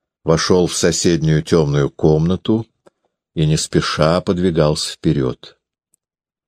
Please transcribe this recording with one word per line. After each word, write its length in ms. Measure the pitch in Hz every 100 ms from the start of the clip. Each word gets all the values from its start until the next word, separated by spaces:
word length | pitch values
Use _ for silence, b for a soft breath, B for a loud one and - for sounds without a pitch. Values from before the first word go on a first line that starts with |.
| _ _
вошел 440 | - 80 - 90 87
в 80 | -
соседнюю 640 | 90 80 92 85 78 78
темную 480 | - 87 73 71 67
комнату 800 | - 80 78 82 92 - 113 113 _ _ _ _ _ _
и 120 | 85 76
не 100 | 78
спеша 640 | - 85 - - 78 87
подвигался 720 | 95 90 90 82 76 78 -
вперед. 640 | - 82 73 64 60 - _ _ _ _ _ _ _ _ _